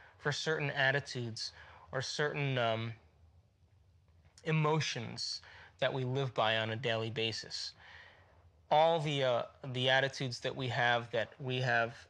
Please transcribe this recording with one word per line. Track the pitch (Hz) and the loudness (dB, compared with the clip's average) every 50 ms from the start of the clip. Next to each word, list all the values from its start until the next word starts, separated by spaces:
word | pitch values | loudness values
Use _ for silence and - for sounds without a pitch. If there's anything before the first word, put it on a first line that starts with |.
| - - - - | -20 -20 -12 -6
for | - 151 | -4 -2
certain | 139 - - 160 156 156 147 139 | -2 -2 -2 -2 -2 0 0 -2
attitudes | 135 143 135 135 135 143 135 - - 127 120 113 113 - - - - - - - - - - - | 0 2 2 2 2 2 0 -4 -6 -6 -6 -6 -6 -8 -10 -10 -12 -14 -20 -20 -20 -20 -12 -8
or | - 135 | -6 -4
certain, | 127 - - - 151 147 - 147 143 139 131 123 | -4 -4 -2 -2 -2 -2 0 0 0 0 2 2
um, | 117 113 110 113 113 117 113 - - - _ _ - - _ - - _ _ _ _ _ _ _ _ _ _ _ _ _ _ _ - - _ - - | 2 2 0 0 -2 -6 -8 -12 -16 -20 _ _ -20 -20 _ -20 -20 _ _ _ _ _ _ _ _ _ _ _ _ _ _ _ -20 -20 _ -10 -4
emotions | 160 156 156 151 151 156 156 139 - - 123 113 113 120 - - - - - - - - - - - - - | 0 2 2 4 4 4 2 0 -2 -4 -6 -6 -8 -8 -8 -8 -8 -8 -10 -12 -16 -20 -20 -20 -18 -6 -2
that | 135 127 135 | -2 0 0
we | 135 127 | 0 -2
live | 123 127 139 139 123 - | -2 -2 -2 -2 -2 0
by | 127 113 110 110 110 | 2 2 4 2 2
on | 110 113 | 0 -2
a | 110 | -2
daily | 113 135 117 113 110 113 113 | -2 -2 0 0 0 -2 -2
basis. | 107 117 113 113 107 - - - - - - - - - - - - - - - - - - - - - - - _ _ _ - | -2 -2 -2 -2 -4 -6 -8 -10 -10 -10 -10 -10 -12 -16 -20 -20 -20 -20 -20 -20 -20 -20 -20 -20 -20 -20 -20 -20 _ _ _ 2
All | 151 151 160 165 165 165 | 6 6 6 6 6 4
the, | 147 156 143 139 131 | 2 0 0 2 2
uh, | 127 120 117 - - - - - 135 123 | 4 2 2 0 -4 -8 -12 -10 -6 -4
the | 127 127 131 | 0 2 4
attitudes | 131 135 135 135 - - 139 127 120 - | 4 4 4 2 0 -2 -4 -4 -4 -4
that | - 127 127 | -6 -6 -4
we | 135 135 123 | -4 -4 -2
have, | 113 123 120 120 120 120 117 113 | 0 2 2 4 4 2 0 0
that | 117 113 107 - - - | -2 -2 -2 -2 -6 -10
we | 143 127 127 127 | -6 -4 -2 -2
have | 127 127 120 117 117 117 120 - - - | 0 2 2 2 2 0 -2 -8 -18 -20